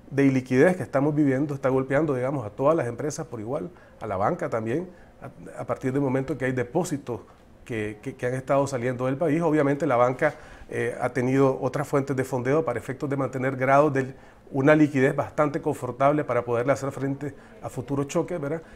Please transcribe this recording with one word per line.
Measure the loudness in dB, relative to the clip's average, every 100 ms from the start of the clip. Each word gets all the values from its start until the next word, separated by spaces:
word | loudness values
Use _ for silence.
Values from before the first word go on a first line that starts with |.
| -6
de | 2 4
iliquidez | 4 2 6 6 4
que |
estamos | -2 0 0 2
viviendo | 2 2 -2 -2
está | 0
golpeando, | 0 2 0 0
digamos, | 0 -2 -4 -6
a |
todas | -2 0 2
las | 0
empresas | -4 -6 -8 -10
por | -10
igual, | -8 -8 -8 -14 -20 -12
a | -6
la | -2
banca | 0 -2 -4
también, | -4 -2 -4 -6 -14 -20 -20
a, | -20 -18 -16 -10
a | -8
partir | -4 -2
del | -2
momento | 0 -2 -2 -4
que | -2
hay |
depósitos | -2 -2 -2 -2 -4 -6 -10 -12 -20 -20 -20
que, | -8 -6 -6 -8
que, | -12 -6
que | -4
han |
estado | -4 0 0 0
saliendo | -2 -2 -2 -2
del | 0
país. | 0 2
Obviamente | 2 2 2 2 2
la | 4
banca, | 2 2 0 -2 -14 -20 -10
eh, | -4 -4 -2
ha | -2
tenido | 0 2 4 4 2
otras | -2 -4 -2
fuentes | -2 0 -2
de | -2
fondeo | -2 0 0 0
para | -4
efectos | -6 -8 -4
de | -4
mantener | -4 -2 -4 0
grados | 4 6 6
de | 2 -2 -6 -20 -20 -8
una | 2 6 8
liquidez | 6 4 2 2
bastante | -2 0 0 0
confortable | -4 -4 -6 2 2 2
para | 0 -2 0
poderle | 0 0
hacer | 0 -2
frente | -4 -4 -4 -8 -12 -18 -14
a | -12
futuros | -10 -6 -4 -2
choques, | -2 -2 -4
¿verdad? | -6 -8 -10